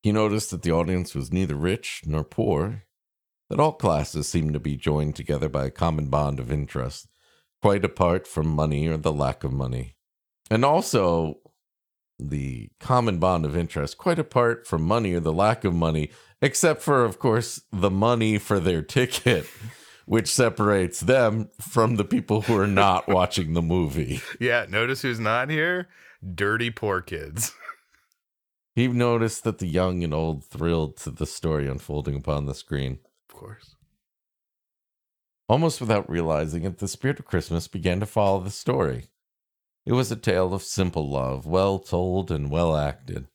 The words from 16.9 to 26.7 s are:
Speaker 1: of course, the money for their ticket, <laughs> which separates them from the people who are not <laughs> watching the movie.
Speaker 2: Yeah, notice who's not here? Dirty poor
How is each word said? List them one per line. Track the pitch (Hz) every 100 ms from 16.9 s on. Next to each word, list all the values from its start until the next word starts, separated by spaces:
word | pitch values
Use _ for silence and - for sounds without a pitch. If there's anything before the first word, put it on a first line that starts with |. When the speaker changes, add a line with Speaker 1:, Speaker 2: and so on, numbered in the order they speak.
| 139 117
Speaker 1:
of | 92
course, | 131 113 113 - _
the | 98 98
money | 95 113 120 110 104
for | - 101
their | 87 85
ticket, | 73 135 127 - 123 92 - - 110 -
<laughs> | - - -
which | 110 -
separates | - 117 98 104 101 90 -
them | 82 131 117 110 107 -
from | - 120 113 113
the | 101
people | - - 107
who | 98 110
are | 101
not | 98 98 90 -
<laughs> |
watching | 92 90 - 80
the | 82
movie. | 82 90 78 69 62 - - -
Speaker 2:
Yeah, | 120 120 95
notice | 101 120 135
who's | 135 113
not | 107 117 135
here? | 156 165 180 180 - - _ 95 87
Dirty | 101 110
poor | 117